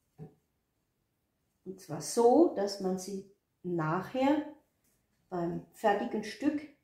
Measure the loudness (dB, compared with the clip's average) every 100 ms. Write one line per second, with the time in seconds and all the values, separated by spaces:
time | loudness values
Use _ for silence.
0 | _ -20 -20 _ _ _ _ _ _ _
1 | _ _ _ _ _ _ -16 -16 -12 -10
2 | -4 2 6 8 6 4 -4 -4 -4 -4
3 | -6 -10 -12 _ _ _ -6 -2 -2 -2
4 | -4 0 2 2 0 -12 _ _ _ _
5 | _ _ _ -6 -4 -6 -10 -2 0 0
6 | 0 -4 -6 -4 -2 -2 -6 _